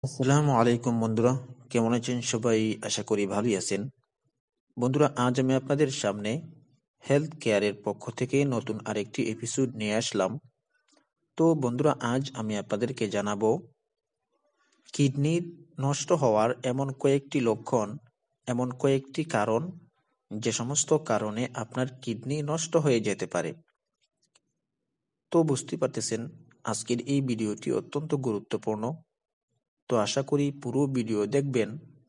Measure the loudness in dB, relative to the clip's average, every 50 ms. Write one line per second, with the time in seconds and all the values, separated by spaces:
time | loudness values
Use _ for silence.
0 | -8 -10 -4 0 2 4 6 6 6 6 4 6 6 6 4 2 2 0 0 0
1 | 0 0 2 4 4 4 2 2 -4 -10 -18 -20 -20 -2 0 2 2 4 2 0
2 | 0 -2 -4 -4 -2 -2 -4 0 2 2 2 4 2 0 -2 -4 -4 -6 -4 -4
3 | -2 0 0 0 0 0 0 0 2 2 2 0 0 -2 -2 -4 -4 -6 -10 _
4 | _ _ _ _ _ _ _ _ _ _ _ _ _ _ _ -2 -2 0 4 4
5 | 4 4 4 2 2 2 2 2 2 2 2 0 0 0 2 2 2 0 0 -2
6 | -2 -2 -2 -2 -4 -4 -4 -4 -6 -12 -18 -20 _ _ _ _ _ _ _ _
7 | 0 2 2 2 2 0 -8 -4 0 2 2 4 4 2 -2 -2 -4 -6 -6 -4
8 | -8 -12 -4 -4 -4 0 2 2 2 2 0 -2 -2 -4 -8 -6 -6 -4 -4 -4
9 | -4 -4 -4 -4 -2 -2 -2 -6 -6 -6 -2 0 -2 -2 -2 -4 -4 0 0 0
10 | -2 0 0 0 0 0 -2 -6 _ -16 _ _ _ _ _ _ _ _ _ _
11 | _ _ _ _ _ _ _ 2 4 4 4 4 0 -2 0 2 2 2 2 2
12 | 0 0 0 0 -2 -4 -6 -6 -4 -4 -4 -4 -4 -4 -2 -2 -2 -2 -2 -2
13 | -4 -2 -2 -2 -2 -2 -2 0 2 2 2 0 -2 -12 _ _ _ _ _ _
14 | _ _ _ _ _ _ _ _ _ _ _ _ _ _ _ _ _ -14 0 2
15 | 2 2 2 0 0 0 0 0 -2 -4 -12 -18 -20 _ _ -4 -2 -2 -2 -2
16 | 0 0 2 4 4 4 6 6 4 2 2 -2 -2 -2 -2 -2 -2 -4 -6 0
17 | 2 2 2 2 0 0 -2 0 2 2 0 0 -2 0 0 0 0 0 -6 -12
18 | _ _ _ _ _ _ _ _ _ -4 -2 -2 -2 -2 -4 0 2 2 2 2
19 | 0 -4 -6 -6 -4 0 0 0 2 2 2 0 0 -4 -10 -14 -20 _ _ _
20 | _ _ _ _ _ _ -10 -2 -2 -2 0 0 -2 -2 -2 -2 2 2 2 0
21 | 2 0 0 0 0 -2 -2 -4 -4 -4 -6 -8 -10 -6 -2 -4 -4 -4 -4 -10
22 | -6 -6 -6 -6 -4 -6 -4 -4 -2 -2 -4 -4 -4 0 0 2 4 4 2 2
23 | 2 0 -2 -2 -4 -4 -2 -2 -2 -2 -6 -10 -18 _ _ _ _ _ _ _
24 | _ _ _ _ _ _ _ _ _ _ _ _ _ _ _ _ _ _ _ _
25 | _ _ _ _ _ _ 2 2 4 4 2 0 -2 -6 -4 -2 -2 -2 -2 -4
26 | -4 -2 -4 -4 -4 -8 -12 -18 -20 _ _ _ _ -6 -6 -6 -2 -2 -2 -2
27 | 0 0 0 0 2 0 -2 -2 -2 -2 -2 -4 -4 -2 -2 -2 -2 -4 -6 -6
28 | -4 -2 -2 -2 0 -2 -2 -2 -4 _ -6 -4 -2 -2 -4 -2 -4 -6 -6 -8
29 | -14 _ _ _ _ _ _ _ _ _ _ _ _ _ _ _ _ _ 0 2
30 | 2 2 0 -2 0 0 2 2 2 0 -2 -4 -8 -4 0 0 0 2 2 -2
31 | 0 0 0 0 0 2 0 0 0 2 0 0 0 0 -4 -12 -14 -18 -20 _
32 | _